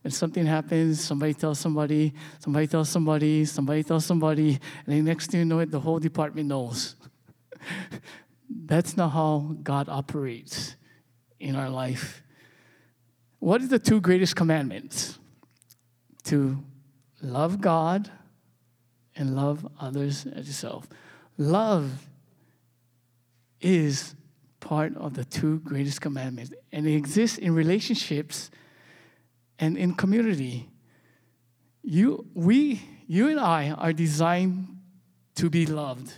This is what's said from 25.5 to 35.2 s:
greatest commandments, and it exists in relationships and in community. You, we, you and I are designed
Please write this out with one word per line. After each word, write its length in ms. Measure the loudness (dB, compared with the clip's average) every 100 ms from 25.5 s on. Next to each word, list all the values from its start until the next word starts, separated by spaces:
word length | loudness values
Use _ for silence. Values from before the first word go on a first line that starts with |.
| 0
greatest 400 | -2 -4 -2 -4
commandments, 540 | -6 -6 -8 -10 -14 -18 _
and 160 | -2 2
it 80 | 2
exists 420 | 2 2 2 0
in 160 | 2
relationships 1000 | 2 4 2 0 -4 -2 -4 -4 -10 -14 -20 _ _ -20 -20 -20 _ _ _ _ -2
and 180 | -2 2
in 160 | 0
community. 760 | 2 2 4 2 0 -2 -6 -10 _ _ _ _ _ _ _ _ _ _ _
You, 440 | -2 2 4 2 -8
we, 480 | 0 4 6 4 -2 -8 -20 -2
you 220 | 2 2
and 100 | 4
I 320 | 2 2 0
are 220 | -2 -2
designed 840 | 2 0 2 2 4 2 -2 -6 -14 -20 _ _ _